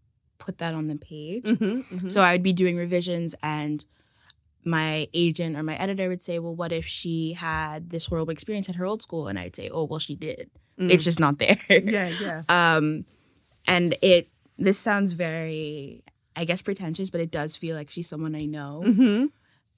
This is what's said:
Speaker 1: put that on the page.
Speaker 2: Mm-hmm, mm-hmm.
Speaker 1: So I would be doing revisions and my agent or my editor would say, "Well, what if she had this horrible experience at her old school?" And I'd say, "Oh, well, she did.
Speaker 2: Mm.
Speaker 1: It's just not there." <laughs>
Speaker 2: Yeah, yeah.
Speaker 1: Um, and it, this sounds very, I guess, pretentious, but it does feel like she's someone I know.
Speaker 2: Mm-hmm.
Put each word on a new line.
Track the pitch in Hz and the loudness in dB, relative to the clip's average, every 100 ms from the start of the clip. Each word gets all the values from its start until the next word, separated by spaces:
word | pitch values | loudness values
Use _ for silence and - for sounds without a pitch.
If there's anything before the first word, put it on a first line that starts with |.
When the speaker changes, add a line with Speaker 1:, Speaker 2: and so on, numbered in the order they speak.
| _ _ _ _ | _ _ _ _
Speaker 1:
put | - 180 | -12 -6
that | 170 160 | -6 -4
on | 156 | -6
the | 147 | -8
page. | - 156 151 220 | -10 -14 -10 -6
Speaker 2:
Mm-hmm, | 214 196 196 247 - 185 | 0 0 0 -2 -6 -8
mm-hmm. | 185 | -2
Speaker 1:
So | 202 | 4
I | 180 | 6
would | 180 | 6
be | 185 | 2
doing | 180 180 175 | 2 2 2
revisions | 175 175 180 170 170 - | 0 0 0 -2 -4 -4
and | 151 151 147 151 - _ _ _ - _ _ _ 165 | -4 -4 -4 -6 -8 _ _ _ -20 _ _ _ -2
my | 165 156 156 147 | 0 0 -2 -2
agent | 170 170 160 165 147 | 2 2 2 -4 -4
or | |
my | 156 156 | -4 -4
editor | 196 196 185 | -4 -2 -4
would | 185 | -4
say, | - 170 | -4 -6
"Well, | 170 | -6
what | 165 170 | -6 -4
if | 165 165 | -4 -6
she | - 170 165 160 | -8 -6 -4 -6
had | 170 165 156 156 156 170 | -6 -4 -4 -4 -8 -8
this | 170 - | -8 -4
horrible | 165 160 | -4 -4
experience | 160 - 208 190 | -6 -6 -4 -4
at | 175 | -4
her | 185 | -4
old | 220 | -4
school?" | - 165 113 | -6 -6 -6
And | 98 | -6
I'd | 87 - | -8 -10
say, | 101 | -8
"Oh, | 165 151 | -4 -4
well, | 98 | -4
she | - 143 | -6 -8
did. | 151 - - _ _ - | -8 -10 -14 _ _ -2
Speaker 2:
Mm. | 180 | 4
Speaker 1:
It's | 180 160 | 6 6
just | 160 | 4
not | 147 147 | 4 4
there." | - 202 | 4 4
<laughs> | - | 6
Speaker 2:
Yeah, | 196 196 208 180 | 4 6 0 0
yeah. | 170 196 160 160 | -4 -4 -4 2
Speaker 1:
Um, | 175 170 160 151 156 - - _ _ _ _ - | 4 6 6 2 -2 -8 -18 _ _ _ _ 0
and | 180 175 - | 2 2 4
it, | 190 175 - _ _ - | 6 6 4 _ _ 0
this | 190 202 | 2 2
sounds | 226 202 196 | 2 2 0
very, | 170 165 160 160 156 151 151 139 - _ _ _ - | 0 -4 -4 -6 -6 -6 -8 -12 -16 _ _ _ -4
I | |
guess, | 170 180 | -2 -2
pretentious, | - 196 170 170 190 | -4 -4 -4 -4 -4
but | 170 | -4
it | 165 | -4
does | 160 156 - | -4 -6 -6
feel | 165 160 | -6 -8
like | 151 | -8
she's | 170 170 | -10 -8
someone | 151 160 151 | -6 -6 -4
I | 151 | -6
know. | 151 143 151 190 | -6 -10 0 4
Speaker 2:
Mm-hmm. | 190 220 208 285 - _ _ _ | 6 6 6 2 -4 _ _ _